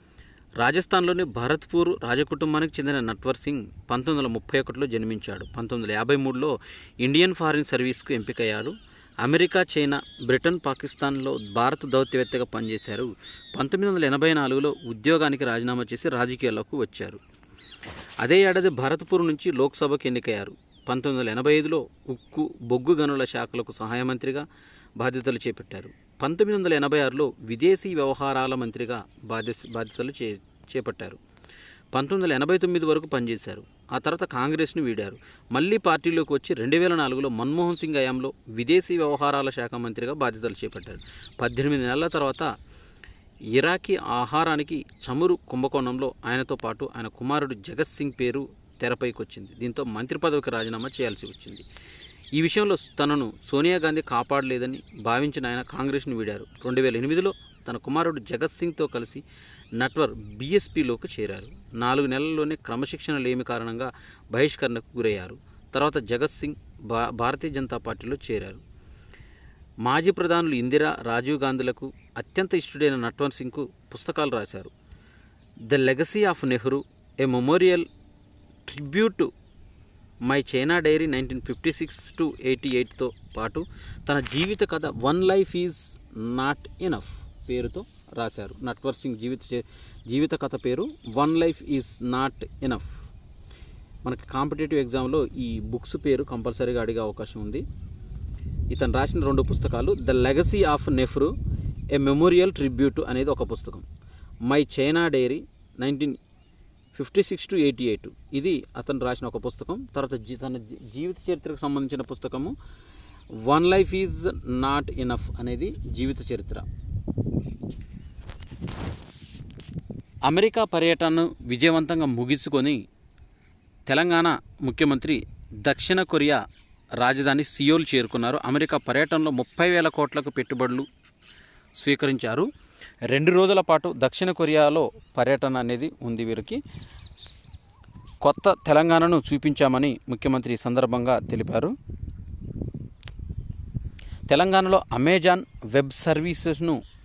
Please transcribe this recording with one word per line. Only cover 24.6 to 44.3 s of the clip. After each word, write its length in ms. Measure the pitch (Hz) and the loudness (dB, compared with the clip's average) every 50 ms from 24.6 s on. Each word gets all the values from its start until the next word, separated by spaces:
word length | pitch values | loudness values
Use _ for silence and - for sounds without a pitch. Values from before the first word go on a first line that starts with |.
| - - - - - - - | -20 -20 -20 -20 -20 -12 -6
బాధ్యతలు 420 | 110 120 127 123 131 117 131 123 113 - | -2 -2 -2 -2 -2 -2 -2 -2 -2 -2
చేపట్టారు. 420 | 120 110 - 107 - 104 98 - - - _ _ _ _ - | -6 -6 -6 -10 -14 -14 -14 -14 -16 -20 _ _ _ _ -4
పంతొమ్మిది 360 | - 143 170 170 214 208 208 196 | -2 0 2 2 2 4 2 2
వందల 140 | 185 175 160 | 2 2 2
ఎనభై 260 | 143 143 143 147 147 | 2 4 4 4 4
ఆరులో 340 | 139 131 127 139 151 123 - - | 2 2 2 0 0 -2 -2 -6
విదేశీ 560 | 120 110 117 113 151 180 190 180 - 196 180 | -8 -8 -2 2 4 4 4 4 0 -2 -2
వ్యవహారాల 600 | 151 139 135 131 - 143 139 135 131 131 131 131 | 0 0 0 0 0 -2 -2 0 0 0 0 -2
మంత్రిగా 480 | 127 120 113 - 135 123 113 123 110 95 - _ - - | -2 -4 -4 -6 -6 -6 -6 -6 -8 -10 -14 _ -16 -10
బాధ్య-, 480 | 107 117 110 107 117 113 - - - | -8 -6 -4 -4 -6 -8 -8 -10 -10
బాధ్యతలు 420 | 113 113 113 107 - - 123 135 139 - 123 | -8 -8 -8 -6 -6 -6 -6 -6 -6 -6 -6
చే-, 140 | 110 104 98 - _ _ _ - - - | -6 -6 -8 -12 _ _ _ -12 -8 -6
చేపట్టారు. 400 | 131 113 120 104 - 92 92 - - _ _ _ - - - - - - - - - _ _ - | -6 -4 -4 -6 -8 -10 -14 -14 -16 _ _ _ -20 -20 -20 -20 -20 -20 -20 -20 -20 _ _ -2
పంతొమ్మిది 280 | 131 139 143 196 190 185 | -2 0 0 0 2 2
వందల 100 | 170 139 | 2 2
ఎనభై 240 | 127 143 151 185 | 2 4 4 4
తొమ్మిది 280 | 185 185 180 180 170 160 | 4 4 2 2 2 2
వరకు 220 | 156 151 156 156 | 2 2 2 0
పనిచేశారు. 560 | 156 143 127 120 117 113 107 - 101 92 101 98 - - _ - - | -2 -2 -2 -2 -2 -4 -6 -8 -10 -14 -14 -16 -20 -20 _ -10 -6
ఆ 60 | 127 | -6
తర్వాత 260 | 127 - 156 165 170 190 | -2 0 -2 0 0 -2
కాంగ్రెస్ను 600 | - - 123 127 143 156 156 160 - - 170 147 | -4 -2 0 0 0 2 2 0 0 0 -2 -2
వీడారు. 340 | 123 113 104 101 98 - - - - - - _ - | 0 -2 -2 -4 -6 -8 -14 -18 -20 -20 -20 _ -2
మళ్ళీ 260 | 117 131 156 190 220 | 0 2 2 4 2
పార్టీలోకి 560 | 220 - 180 160 160 - 170 165 165 151 - 143 | 4 4 4 2 4 2 2 2 2 2 2 0
వచ్చి 220 | 135 - - 170 | -2 0 -2 -2
రెండు 220 | 120 113 131 151 | -2 0 2 4
వేల 180 | 170 180 180 175 | 4 4 4 4
నాలుగులో 340 | 160 147 127 131 131 139 135 | 2 0 0 0 -2 -2 -2
మన్మోహన్ 480 | 117 110 120 135 151 170 175 175 175 | -2 -2 -2 0 0 2 0 0 0
సింగ్ 180 | - - 156 151 | -2 -4 -2 0
హయాంలో 380 | 143 131 131 127 127 127 135 - - - | 0 0 0 0 -2 -4 -6 -8 -10 -14
విదేశీ 500 | - 110 113 120 127 170 185 175 - 180 | -8 -6 -2 2 4 4 4 4 2 2
వ్యవహారాల 520 | 170 156 147 147 139 147 143 143 139 135 135 | 2 2 2 2 2 2 2 2 2 0 -2
శాఖ 260 | 127 139 120 117 123 | -2 -4 -6 -6 -6
మంత్రిగా 380 | 120 120 117 107 113 120 123 151 | -6 -6 -6 -4 -4 -4 -4 -2
బాధ్యతలు 420 | 151 139 120 110 110 113 113 98 - - | 0 0 0 0 -2 -4 -6 -4 -6 -8
చేపట్టారు. 360 | 104 - 101 - - 95 - - - - - - - - - | -8 -8 -10 -12 -14 -14 -16 -16 -18 -20 -18 -20 -14 -4 -2
పద్దెనిమిది 440 | 120 120 120 123 135 147 147 135 123 | -2 0 0 0 0 2 2 2 2
నెలల 220 | 123 127 147 165 | 0 0 0 0
తర్వాత 480 | 170 - 160 143 135 131 - 165 143 104 - - - - - - - - - - - - - - - - - | 0 0 0 0 -2 -2 -2 -4 -4 -4 -6 -12 -20 -20 -20 -20 -20 -20 -20 -20 -20 -20 -20 -20 -20 -20 -14
ఇరాకీ 540 | - 107 113 135 139 165 180 185 - - 190 | -4 0 2 4 4 4 2 0 0 0 0
ఆహారానికి 920 | - - - 117 120 120 110 | 0 0 -2 -2 -2 0 0